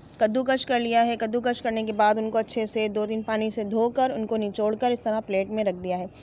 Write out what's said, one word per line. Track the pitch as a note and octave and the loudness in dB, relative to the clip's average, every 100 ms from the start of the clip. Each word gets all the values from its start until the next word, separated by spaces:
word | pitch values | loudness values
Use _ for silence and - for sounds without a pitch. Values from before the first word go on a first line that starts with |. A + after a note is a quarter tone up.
| - - | -16 0
कद्दूकश | A3 A#3 C4 C4 - | 2 2 2 0 2
कर | B3 | 0
लिया | A#3 A#3 | 2 4
है। | A#3 A#3 | 4 2
कद्दूकश | A3 A#3+ A#3+ A#3+ | -2 0 0 -2
करने | A#3+ A3 | -2 -2
के | A3 | -2
बाद | G#3+ G#3+ A3 | 2 4 4
उनको | A3 A3+ | 0 0
अच्छे | A3 A#3+ G#3+ | 0 -2 -2
से | A3+ G#3+ | 0 -2
दो | G#3 G#3+ | -2 -2
तीन | A3 | -4
पानी | A3 A3 A3 | -2 -2 -2
से | G#3+ G#3 | -2 -2
धोकर, | A3 A#3 B3 C4 | 0 0 2 0
उनको | A3+ G#3+ A3 | 0 -2 -2
निचोड़ | G#3 G3 G#3+ A3 | -2 0 -2 2
कर | B3 | 0
इस | A#3+ | 0
तरह | A#3 A3 | -2 -4
प्लेट | A3 F#3+ G3 | 0 -2 0
में | G#3+ | 0
रख | G3+ F3+ | -2 -2
दिया | F3+ F3+ | -4 -4
है। | F#3 - | -6 -12